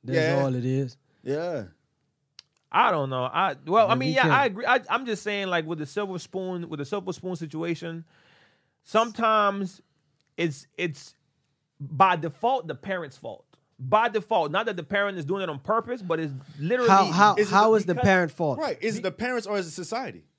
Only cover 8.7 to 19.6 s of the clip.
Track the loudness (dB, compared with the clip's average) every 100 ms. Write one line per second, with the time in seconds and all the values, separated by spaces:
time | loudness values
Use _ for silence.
8.7 | _ _ 0 0 0 2 4 2 0 -6
9.7 | -10 _ _ _ _ _ -4 -4 -4 -14
10.7 | -6 -6 -6 -18 _ _ _ _ _ _
11.7 | _ -12 4 4 4 -2 -2 0 0 -4
12.7 | -10 -6 -6 -6 -12 -14 -14 _ _ _
13.7 | _ 0 2 4 0 0 0 2 0 -2
14.7 | -6 -4 -2 -2 -4 -4 -4 -4 -6 -2
15.7 | -2 -2 -10 -4 -2 -2 -8 -14 -8 -2
16.7 | 2 6 6 6 6 6 6 4 6 6
17.7 | 4 2 2 4 4 2 0 -2 0 -2
18.7 | -2 -4 -2 -4 -4 -4 -4 -2 -4